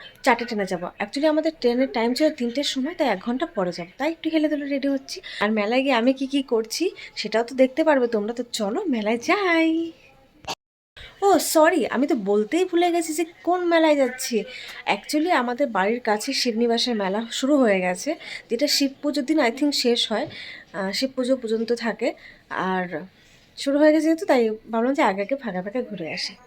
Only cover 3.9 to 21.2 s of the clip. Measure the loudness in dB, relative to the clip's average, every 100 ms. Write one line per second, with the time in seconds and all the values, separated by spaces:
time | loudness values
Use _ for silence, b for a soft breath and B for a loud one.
3.9 | -6 -4 -4 -2 0 2 0 -2 -2 -2
4.9 | -2 -6 -14 B B 0 0 0 0 2
5.9 | 2 2 0 0 -2 0 -2 -2 -2 -4
6.9 | -4 B -10 -2 -2 0 2 2 4 4
7.9 | 4 2 0 -2 -6 -6 -4 -4 -2 -2
8.9 | 0 0 -2 0 0 2 4 2 0 -4
9.9 | -10 _ _ _ _ -14 -14 _ _ _
10.9 | -20 B B 4 4 4 4 6 4 0
11.9 | 0 0 0 2 0 2 0 0 2 2
12.9 | 0 -2 -4 -6 -4 -2 0 2 4 4
13.9 | 4 2 -2 -4 -4 -4 B B B B
14.9 | -4 -2 0 2 2 0 -2 -2 0 0
15.9 | 0 0 -2 -2 -4 -2 0 0 0 0
16.9 | -2 -2 -4 -4 -4 2 4 4 4 0
17.9 | -2 -6 -8 B B B -2 0 2 0
18.9 | -2 -4 -2 0 2 2 2 0 0 2
19.9 | 2 0 -2 -4 B B B B -8 -6
20.9 | -4 -4 -2